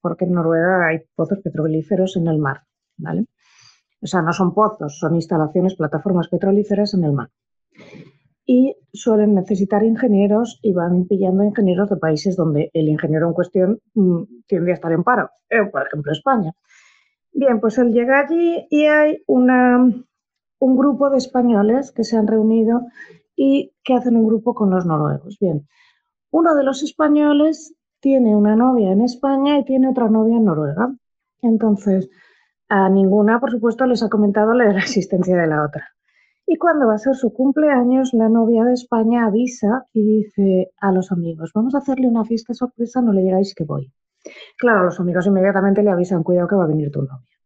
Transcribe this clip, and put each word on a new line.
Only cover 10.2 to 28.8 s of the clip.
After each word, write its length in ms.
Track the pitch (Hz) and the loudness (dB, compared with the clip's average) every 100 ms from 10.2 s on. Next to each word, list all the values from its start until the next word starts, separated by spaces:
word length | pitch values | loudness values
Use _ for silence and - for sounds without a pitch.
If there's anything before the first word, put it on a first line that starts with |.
| 202 208 233 - | 2 0 -2 -4
y 100 | 220 | -2
van 360 | 180 170 180 180 | -2 0 -2 0
pillando 360 | 196 190 190 | -2 0 0
ingenieros 460 | 208 208 196 175 208 | 0 0 0 0 -2
de 80 | 185 | -2
países 400 | 160 151 202 185 | -2 -2 -2 -2
donde 320 | 160 147 165 | 0 0 -2
el 160 | 165 156 | -2 0
ingeniero 400 | 151 165 156 170 | -2 -2 -2 -2
en 60 | |
cuestión, 480 | 170 180 202 185 226 _ 226 | -2 -2 0 0 -2 _ 0
mm, 260 | 185 170 - - _ | 2 0 -4 -18 _
tiende 240 | 185 175 | -4 -2
a 40 | 175 | -4
estar 180 | 165 | -2
en 100 | 165 | -2
paro, 260 | 180 240 160 _ _ | 0 0 -2 _ _
eh, 160 | 233 202 | -2 -2
por 160 | 143 131 | -4 -6
ejemplo, 280 | 151 143 | -8 -6
España. 400 | 156 277 254 160 - _ _ _ _ _ _ _ | -4 -2 -2 -2 -10 _ _ _ _ _ _ _
Bien, 260 | - 269 226 | -2 0 0
pues 180 | 220 226 | -2 0
él 140 | 240 | 2
llega 280 | 226 240 269 | 2 2 0
allí 460 | 277 330 339 339 - | 0 0 0 -2 -2
y 160 | 294 302 | 2 2
hay 360 | 302 302 311 - | 4 2 0 -2
una, 500 | 254 247 254 247 247 254 233 - _ _ _ _ _ | 2 4 4 4 4 2 0 -10 _ _ _ _ _
un 180 | 262 262 | 0 2
grupo 320 | 277 262 277 | 2 2 0
de 80 | 269 | 0
españoles 720 | 254 254 240 214 208 247 277 | -2 0 2 2 2 0 -4
que 140 | - 214 | -6 -2
se 100 | 226 | 0
han 120 | 214 | 0
reunido 560 | 220 220 226 220 233 247 - - - _ - | 2 2 2 0 -2 -4 -18 -20 -20 _ -2
y 380 | 277 277 - _ | 0 0 -2 _
que 100 | - | -4
hacen 220 | 254 247 233 | -2 2 2
un 100 | 220 | 2
grupo 280 | 220 226 | 0 -2
con 160 | - 202 | -2 0
los 160 | 185 175 | 0 0
noruegos. 520 | 156 147 143 - 202 | -2 -2 -4 -8 -4
Bien, 260 | 190 151 - _ _ _ _ _ _ | -4 -4 -8 _ _ _ _ _ _
uno 240 | 311 339 302 | 0 2 2
de 80 | |
los 180 | 269 262 | 0 -2
españoles 920 | 302 - 311 294 294 294 311 311 - - _ _ | -8 -2 2 2 4 2 2 0 -10 -20 _ _
tiene 360 | 277 269 233 208 | 0 2 4 4
una 200 | 208 220 | 4 4
novia 360 | 247 254 | 2 2